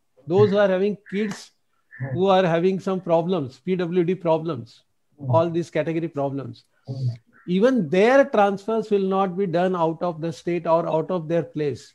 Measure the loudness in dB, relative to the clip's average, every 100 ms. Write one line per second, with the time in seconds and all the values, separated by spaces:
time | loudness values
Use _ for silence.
0 | _ _ 0 4 4 4 2 2 -2 -4
1 | -6 -4 -4 -6 -18 _ _ _ _ -10
2 | -6 0 2 4 2 2 0 -2 -4 -4
3 | 0 0 2 -2 -4 -8 -4 -2 -2 0
4 | 0 0 0 0 -2 -8 -10 _ _ _
5 | _ -12 0 2 2 -2 -4 -4 -2 -4
6 | -4 -4 -4 -6 -10 -14 _ _ -14 -6
7 | -6 -6 _ _ -4 2 2 2 2 2
8 | 4 4 4 4 2 0 -4 -4 0 0
9 | 0 0 -2 -2 -2 0 0 0 -2 -2
10 | -6 -6 -8 -8 -6 -4 2 2 2 -2
11 | 0 -4 -2 -2 -2 -4 -4 -6 -10